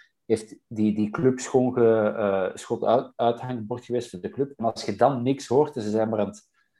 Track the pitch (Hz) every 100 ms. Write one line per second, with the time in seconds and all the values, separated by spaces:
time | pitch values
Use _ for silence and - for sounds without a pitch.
0 | _ _ - 110 - - - 107 107 107
1 | 107 - 127 127 - 131 127 123 113 110
2 | 107 107 101 95 92 - - 120 104 123
3 | 127 - 120 120 127 123 104 120 - 120
4 | - 92 92 - 139 - 113 - - 104
5 | 127 131 123 139 - 127 151 123 104 107
6 | 110 110 101 - _ _ _ _